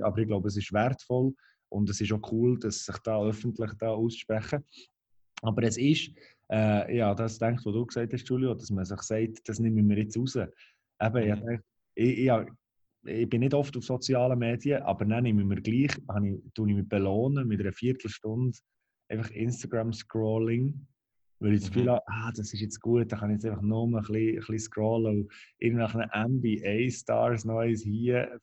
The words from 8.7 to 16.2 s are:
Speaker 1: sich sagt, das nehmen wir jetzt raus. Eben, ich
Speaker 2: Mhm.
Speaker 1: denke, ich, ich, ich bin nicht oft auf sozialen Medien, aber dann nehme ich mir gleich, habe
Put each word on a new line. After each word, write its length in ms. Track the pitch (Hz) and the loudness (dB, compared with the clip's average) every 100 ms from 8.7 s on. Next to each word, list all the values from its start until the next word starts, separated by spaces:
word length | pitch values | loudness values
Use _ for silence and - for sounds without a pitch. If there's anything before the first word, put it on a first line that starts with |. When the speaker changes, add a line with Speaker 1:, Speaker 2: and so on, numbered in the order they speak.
| 98 92 | -4 -4
Speaker 1:
sich 160 | 98 | -6
sagt, 480 | - 110 110 110 - | -4 -2 -2 -4 -8
das 80 | 107 | -2
nehmen 300 | 113 110 104 | 2 4 4
wir 80 | 104 | 4
jetzt 180 | 107 113 | 0 -2
raus. 200 | 127 127 | -2 -2
Eben, 880 | - - - _ _ - 107 120 | -4 -8 -20 _ _ -2 0 2
ich 120 | 107 104 | 2 0
Speaker 2:
Mhm. 40 | 110 | -4
Speaker 1:
denke, 160 | 117 - _ _ - | -8 -10 _ _ 0
ich, 240 | 123 113 | 0 2
ich, 120 | 131 113 - - _ _ _ _ - | 2 2 0 -12 _ _ _ _ -6
ich 240 | 107 113 | -4 0
bin 100 | 117 | 2
nicht 160 | 135 143 | 2 2
oft 200 | 143 127 | 0 -4
auf 60 | |
sozialen 540 | - 123 - 127 127 120 | -6 -4 0 2 2 2
Medien, 460 | 117 113 143 139 | 0 0 0 0
aber 220 | - 95 104 | 0 0 0
dann 180 | 117 | 2
nehme 180 | 120 104 | 2 4
ich 60 | 98 | 2
mir 140 | 101 | 0
gleich, 360 | 110 120 143 139 131 | 0 2 2 -2 -4
habe 200 | 101 | -2